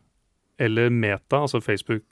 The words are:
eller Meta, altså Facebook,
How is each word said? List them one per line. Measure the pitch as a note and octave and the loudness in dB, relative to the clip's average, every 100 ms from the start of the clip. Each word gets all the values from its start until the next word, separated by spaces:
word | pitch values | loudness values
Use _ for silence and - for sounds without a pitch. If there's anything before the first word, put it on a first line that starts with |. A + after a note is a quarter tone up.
| _ _ _ _ _ - | _ _ _ _ _ -4
eller | A#2 A2 A#2+ | -2 2 2
Meta, | A#2+ G#2+ G2 - C#3+ | 2 0 -2 0 0
altså | C#3+ A#2+ | 0 -2
Facebook, | - G2+ - A2 - | -2 -4 -2 -6 -6